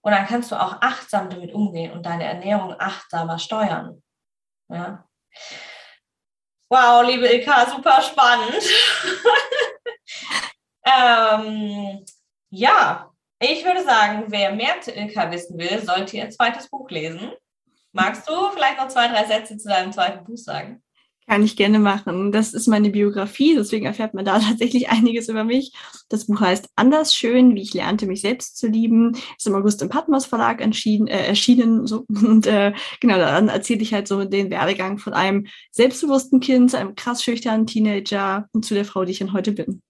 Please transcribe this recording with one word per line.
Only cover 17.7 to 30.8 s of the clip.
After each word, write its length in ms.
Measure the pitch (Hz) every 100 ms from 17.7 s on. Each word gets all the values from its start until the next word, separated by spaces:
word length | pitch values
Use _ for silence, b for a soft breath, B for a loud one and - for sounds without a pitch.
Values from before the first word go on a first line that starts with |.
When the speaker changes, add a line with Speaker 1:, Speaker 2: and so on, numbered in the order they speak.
| _ _
Speaker 1:
Magst 360 | - 190 - -
du 40 | 330 403
vielleicht 260 | 381 269 285
noch 100 | 269
zwei, 200 | 254 240
drei 160 | 226
Sätze 320 | 214 214 220 208
zu 120 | 208
deinem 240 | 185 185
zweiten 320 | 208 180 190
Buch 120 | 175 233
sagen? 460 | - 147 214 - _ _ _ _ -
Speaker 2:
Kann 180 | 208
ich 100 | 214
gerne 240 | - 202 214
machen. 540 | 208 196 196 180 202
Das 220 | 208 220
ist 120 | 226 226
meine 240 | 214 208
Biografie, 640 | 208 202 202 202 - 285
deswegen 320 | 302 208 220 -
erfährt 280 | 214 220
man 100 | 190
da 140 | 196 196
<laughs> 20 |
tatsächlich 480 | 214 233 240 247 -
einiges 380 | 226 233 226 226
über 160 | 220
mich. 280 | 220 254 262 B B B _
Das 180 | 214 -
Buch 140 | 208
heißt 280 | 190 190 -
Anders 400 | - 247 302 302
schön, 400 | - 233 247 254
wie 80 | 208
ich 100 | 196
lernte, 340 | 180 - 208 196
mich 140 | 190
selbst 360 | 196 254 - -
zu 80 | 226
lieben. 500 | 220 233 226 233 240 B B
Ist 100 | -
im 80 |
August 260 | 196 202 202
im 60 | 175
Patmos 380 | 277 320 277 262
Verlag 340 | 226 233 233
entschieden, 460 | 220 214